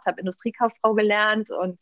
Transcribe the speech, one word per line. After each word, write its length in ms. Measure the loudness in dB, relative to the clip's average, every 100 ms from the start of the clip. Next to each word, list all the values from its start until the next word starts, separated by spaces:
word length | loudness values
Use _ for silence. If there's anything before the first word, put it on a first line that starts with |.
| -2
habe 160 | -4
Industriekauffrau 720 | -6 -6 -8 -2 -2 0 0
gelernt 580 | 2 2 2 2 0 -2
und 260 | -6 -6 -4